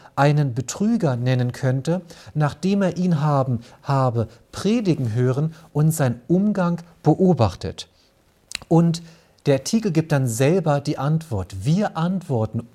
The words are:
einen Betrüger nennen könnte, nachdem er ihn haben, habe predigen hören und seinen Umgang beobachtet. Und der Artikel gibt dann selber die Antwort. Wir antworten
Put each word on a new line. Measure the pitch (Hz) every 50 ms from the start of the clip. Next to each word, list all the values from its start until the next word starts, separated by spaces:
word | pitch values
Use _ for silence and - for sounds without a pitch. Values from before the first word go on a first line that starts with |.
| - - _
einen | - 139 151 147 151 147 135 113
Betrüger | 131 131 - - - 202 220 233 220 175 143 127
nennen | 117 123 127 131 123 123 123
könnte, | - - - 131 131 135 - 160 170 185 - - - - - - -
nachdem | 151 151 143 - - - 190 202 202
er | 190 175 -
ihn | 170 180 180 165 139
haben, | 151 151 143 135 131 131 120 113 - - - -
habe | - - 139 135 131 127 113 117 107 - - - _ _
predigen | - - - 196 226 247 214 185 147 - 131 113
hören | 107 123 127 127 127 143 156 160 - - - -
und | - 147 151 156
seinen | 160 - 139 123 117 120 - -
Umgang | 170 185 202 214 202 196 175 175 175 170 - - _ _
beobachtet. | - 151 156 - 190 185 170 123 113 95 - - - 82 - - - - _ _ _ _ _ _ _ _ _ _ _ _ - - - -
Und | 165 165 170 170 165 - - - - - _ _ _ _ -
der | 143 135
Artikel | 131 - - - 226 220 202
gibt | 151 160 160 160
dann | 151 135 131 120
selber | 110 110 135 143 180 196 160 160 143 139
die | - 151 160 -
Antwort. | 135 147 160 160 160 - 110 98 92 - - 95 95
Wir | 143 165 202 214 - -
antworten | 160 165 180 196 180 - - 131 110 110 107 - 117 - -